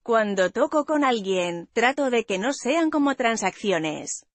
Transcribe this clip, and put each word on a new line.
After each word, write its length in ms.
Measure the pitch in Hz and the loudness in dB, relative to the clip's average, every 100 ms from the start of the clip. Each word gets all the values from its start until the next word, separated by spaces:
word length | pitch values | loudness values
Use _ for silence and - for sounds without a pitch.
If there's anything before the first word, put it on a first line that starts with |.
Cuando 480 | - 226 208 196 180 | 2 2 2 2 0
toco 360 | 220 302 311 294 | 2 0 0 0
con 180 | 302 | 2
alguien, 640 | 269 240 190 185 175 175 170 | 2 0 0 -2 -2 -4 -6
trato 360 | - 240 269 269 | 0 0 2 0
de 140 | 240 214 | 0 0
que 140 | 190 | -2
no 140 | 233 | -2
sean 360 | 285 240 330 320 | -2 -2 0 2
como 240 | 311 285 | 2 0
transacciones. 1120 | 269 240 226 190 - 208 175 156 147 - - _ | 2 0 0 -4 -2 -2 0 -2 -6 -10 -12 _